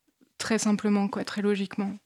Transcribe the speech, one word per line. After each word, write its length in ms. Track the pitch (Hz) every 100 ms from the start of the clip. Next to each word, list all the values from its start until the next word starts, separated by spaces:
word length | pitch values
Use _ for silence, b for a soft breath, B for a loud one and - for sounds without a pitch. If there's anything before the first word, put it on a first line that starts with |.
| _ _ _ -
très 200 | - 214
simplement, 500 | 214 208 208 202 202
quoi, 160 | 202
très 180 | - -
logiquement. 500 | 202 202 190 - 196 202